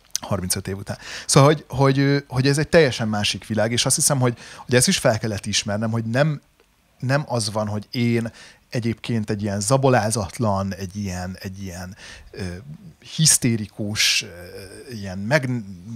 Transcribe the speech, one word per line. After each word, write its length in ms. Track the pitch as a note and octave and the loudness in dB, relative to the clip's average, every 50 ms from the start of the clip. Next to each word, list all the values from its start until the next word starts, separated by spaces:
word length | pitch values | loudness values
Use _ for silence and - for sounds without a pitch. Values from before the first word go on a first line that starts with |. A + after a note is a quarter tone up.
| _ _ - - | _ _ -8 -8
harmincöt 480 | - - G#2+ F2+ F2 F#2 - G2+ - F#2+ | -4 -4 -4 -2 -2 -2 -4 -4 -4 -6
év 80 | G2 | -6
után. 220 | G2 G#2 - G#2 - - - - - - | -8 -6 -10 -10 -10 -10 -12 -12 -10 -2
Szóval, 220 | - - D3+ C#3 D3 | 4 6 8 8 8
hogy, 160 | D#3+ D3+ - - | 6 4 0 -6
hogy, 300 | - C3 C#3 C#3 C3+ C#3 | 0 2 4 4 4 4
ö, 200 | C#3 C#3 C#3+ C#3+ - - | 4 2 2 0 -2 -2
hogy 180 | B2 C3 C3 | -2 2 2
ez 120 | C#3 C#3 D#3 | 4 4 2
egy 100 | D3 - | 2 6
teljesen 400 | - E3+ D#3 B2+ - - A#2 G#2+ | 6 6 6 6 4 0 -2 -2
másik 380 | G#2+ G#2 G#2+ - - F#2+ - | 0 0 0 -2 -2 -4 -4
világ, 260 | - A2 G#2+ G#2+ A#2 | -2 0 2 2 2
és 120 | A#2+ A2 - | 2 2 2
azt 80 | C3+ - | 2 2
hiszem, 260 | - C#3+ - D3 C3 | 2 2 2 2 4
hogy, 180 | B2+ B2 A#2 - - - - | 2 2 0 -2 -8 -18 -18
hogy 180 | - - - B2 | -12 -2 4 4
ezt 140 | B2 - - | 4 6 4
is 100 | F#3+ - | 2 2
fel 200 | - C3 A2 A2+ | 2 2 2 2
kellett 280 | - A2 G#2 F#2+ - | 0 -2 -4 -4 -4
ismernem, 440 | A2 G2 - - G#2+ G2+ G#2+ A2+ A2 | -2 -2 -2 -2 -2 -2 -2 -2 0
hogy 140 | A2+ A#2 A2+ | -2 -2 -2
nem, 360 | A2+ A2+ B2+ D3+ D#3 D3 C#3 _ _ _ _ _ _ _ _ _ _ _ - | 0 2 2 2 2 0 -4 _ _ _ _ _ _ _ _ _ _ _ -6
nem 260 | C3 B2 C#3 D3 D3 | -2 0 0 0 0
az 260 | - B2 A#2 G#2 G#2+ | -2 -2 -2 -2 -2
van, 140 | G2+ A2 G#2+ G2+ | -2 -4 -2 -2
hogy 180 | G#2 G#2+ G2+ _ | -4 -6 -8 _
én 420 | - B2+ A#2+ A#2+ A#2 A2+ A2+ A2+ - - - - - _ _ _ | -4 0 0 2 2 0 -2 -4 -10 -16 -20 -20 -20 _ _ _
egyébként 640 | - B2+ G#2+ A#2 G#2+ - - - A#2+ A2+ G#2 - | -6 -4 -2 -2 -4 -4 -4 -4 -2 -2 0 -2
egy 120 | A2 G2+ | -2 -2
ilyen 180 | G#2+ G#2 G2 G#2 | -2 -2 -2 -2
zabolázatlan, 1160 | G2+ - C3+ C3+ C3 C3+ B2+ A#2 G#2 A2 A2 A#2 G2 - - - A#2+ G#2+ G2 G2 G2 G2 G2+ | 0 2 2 4 6 6 4 4 4 2 -2 -2 -4 -4 -4 -2 0 0 0 0 -2 -4 -4
egy 220 | - G2 F2+ G2 | -6 -8 -10 -8
ilyen, 400 | G#2 G2+ F#2+ F2+ F2+ F2+ F#2 F#2 - | -6 -6 -6 -6 -6 -6 -8 -10 -10
egy 220 | - G2+ F#2+ G2 | -10 -12 -10 -10
ilyen, 340 | G2+ F#2+ F2 F#2 F2+ F2+ F#2+ - - - - - - - | -12 -12 -12 -12 -12 -14 -14 -16 -18 -18 -18 -20 -20 -16
ö, 120 | - - F#2+ F2+ F2 F2+ B2+ C#3+ D#3 A3 G3+ A2+ - _ - - - | -12 -10 -8 -8 -8 -10 -12 -14 -16 -16 -18 -20 -20 _ -20 -10 -4
hisztérikus, 1080 | - D#3+ D3 - - - A#2+ A#2 A2 G#2+ - - - A2 G#2 G#2+ - - - - - | 0 2 2 2 4 2 2 0 0 -2 -6 -8 -8 -6 -4 -2 0 2 2 2 0
ö, 720 | - G#2 F#2+ - G2+ F#2 F#2+ G2 G2 F#2 G#2+ G#2+ - C3+ A#2+ | -2 -6 -10 -16 -16 -16 -16 -16 -16 -16 -16 -16 -14 -12 -10
ilyen 240 | G#2+ G2 G2 F#2 G2 | -10 -8 -8 -6 -6
meg-, 300 | G2+ A2 D3 D#3 C3+ B2+ B2+ A#2+ G#2 G2 F#2+ F2 F2 A2 A#2 | -2 0 0 2 2 0 -2 -4 -4 -8 -14 -16 -14 -14 -14